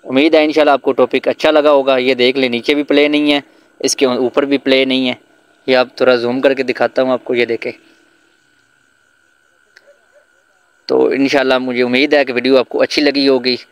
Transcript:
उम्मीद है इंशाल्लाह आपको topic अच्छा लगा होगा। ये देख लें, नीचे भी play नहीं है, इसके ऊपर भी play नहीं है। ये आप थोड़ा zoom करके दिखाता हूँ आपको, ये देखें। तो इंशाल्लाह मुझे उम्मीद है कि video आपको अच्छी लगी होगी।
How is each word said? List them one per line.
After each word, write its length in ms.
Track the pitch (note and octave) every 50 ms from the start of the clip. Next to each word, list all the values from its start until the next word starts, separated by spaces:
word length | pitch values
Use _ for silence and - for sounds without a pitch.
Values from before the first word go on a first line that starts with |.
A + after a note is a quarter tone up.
| _
उम्मीद 300 | - C3 C3 D3 E3 D#3+
है 80 | D#3 D3+
इंशाल्लाह 300 | D#3 D3 D#3 D3 D3 C#3
आपको 180 | B2+ - C#3 C3
topic 340 | - B2+ B2 - C3 -
अच्छा 240 | C3+ A#2+ _ - D#3
लगा 180 | D#3 D3+ C#3+ D3+
होगा। 260 | D3 C#3 C3+ C3+ C3+
ये 180 | C3 B2+ B2+ C3
देख 220 | B2 B2 B2+ C3
लें, 120 | C#3 C3 B2
नीचे 260 | A#2+ A#2+ A2+ - D3
भी 80 | D3 D3
play 240 | - C#3+ C#3+ D3 D3
नहीं 220 | D3 D3 D3 D3
है, 120 | D3 C#3+ C3+ _ _ _ _ _ _ _
इसके 240 | - C3 - - C#3
ऊपर 400 | B2+ B2 A#2 C3 A#2+ - D3+ C#3+
भी 120 | C#3 C#3+ C3+
play 240 | _ C#3 C3+ C3 C3+
नहीं 220 | C3 C3 C3 C3
है। 100 | B2+ B2 - _ _ _ _ _ _ _ _ _
ये 80 | - C3
आप 140 | B2+ B2+ B2+ _ -
थोड़ा 160 | C3 B2+ B2+
zoom 220 | A#2+ A#2 A#2+ B2 C3+
करके 220 | C3+ C#3 C3+ B2+ C3
दिखाता 380 | B2+ B2 - B2+ A#2 _ -
हूँ 100 | C3 C3 B2+
आपको, 200 | A#2+ - - B2+
ये 100 | A#2+ A#2+
देखें। 260 | A2+ A#2 A2 - B2+ A#2 _ _ _ _ _ _ _ _ _ _ _ _ _ _ _ _ _ _ _ _ _ _ _ _ _ _ _ _ _ _ _ _ _ _ _ _ _ _ _ _ - _ _ _ _ _ _ _ _ _ _ _ _ _ _ _ _ _ _ _ _ _
तो 240 | - C3 C3 C3 - -
इंशाल्लाह 460 | C3 C#3 C3+ C3+ C#3 C3 C3 C3 B2+
मुझे 220 | C3 B2+ B2 A#2+ B2
उम्मीद 320 | B2 B2 B2+ C#3+ D3 D3
है 80 | D3 C#3
कि 80 | B2+ B2
video 240 | B2 A#2+ B2+ C3+
आपको 220 | B2+ A#2+ _ - -
अच्छी 220 | C3 - - -
लगी 240 | D3 C#3+ C3+ C#3+ C#3
होगी। 320 | C#3 C3+ C3 B2 B2+ B2 A#2 - _